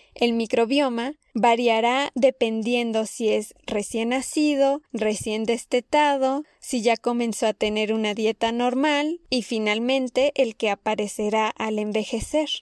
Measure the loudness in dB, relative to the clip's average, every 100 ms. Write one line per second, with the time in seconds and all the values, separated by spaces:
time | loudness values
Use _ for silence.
0 | _ -2 0 0 0 0 2 2 2 -2
1 | -6 -8 _ 0 4 4 4 2 2 0
2 | -2 2 2 2 0 0 0 0 0 -2
3 | -4 -2 0 0 -4 -14 -6 -6 -4 -2
4 | -2 -2 -2 0 2 4 2 0 -4 -2
5 | -2 -2 -4 -4 -2 -4 -2 -2 2 2
6 | 4 2 0 0 -6 _ -6 0 0 0
7 | 0 -2 -2 0 -2 0 -2 0 0 0
8 | -2 0 -2 0 -2 0 0 2 0 2
9 | -2 -4 -4 -4 -2 -2 0 0 0 0
10 | 0 0 2 2 0 0 -2 -2 -2 -2
11 | -4 -4 0 0 0 -2 -4 -2 -2 -2
12 | -2 -6 -2 -2 -2 -6